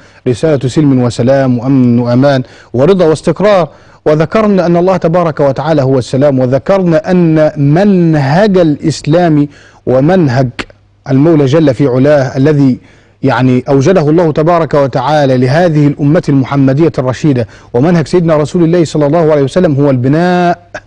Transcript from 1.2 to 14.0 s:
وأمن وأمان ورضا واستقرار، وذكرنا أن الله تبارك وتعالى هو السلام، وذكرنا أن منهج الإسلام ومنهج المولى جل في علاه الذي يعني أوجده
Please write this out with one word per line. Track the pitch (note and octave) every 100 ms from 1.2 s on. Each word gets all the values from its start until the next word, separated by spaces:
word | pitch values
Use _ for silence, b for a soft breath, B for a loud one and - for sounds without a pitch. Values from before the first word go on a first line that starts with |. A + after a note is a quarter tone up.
| A#2+ C#3 C3 B2
وأمن | B2+ C#3 B2 A#2+
وأمان | A#2+ B2 C#3+ C3+ B2+ B B
ورضا | A#2 D3 G3 D#3+
واستقرار، | D3+ - - G3+ G3 D#3 B B B D3+
وذكرنا | D3+ D#3+ A3 G#3+ F#3+ E3+
أن | E3+
الله | F3+ F#3
تبارك | E3 F3 E3+ C#3+
وتعالى | C#3+ C3 D3 D3+
هو | C3 C3+
السلام، | A#2+ C3 C#3+ C3
وذكرنا | B2+ C3 - G3 F3 D#3 -
أن | F3+ E3 D#3 D3+ -
منهج | C#3+ D#3+ G#3 F#3 E3 D#3 C3+ E3 G#3+ F#3
الإسلام | E3 C#3+ E3 - C#3+ E3 E3+ D3+ D3 B B B -
ومنهج | B2+ D3 F#3+ D3 B2 C3 - - - _ _ -
المولى | C3+ D#3 D#3 C3+
جل | D#3+ D3
في | A#2+ C#3
علاه | B2+ C#3 D3 C3 C#3
الذي | C#3 D3 C3+ B2 b b b b
يعني | - A#2+ C3 B2+ C3+
أوجده | C#3 C#3 F#3+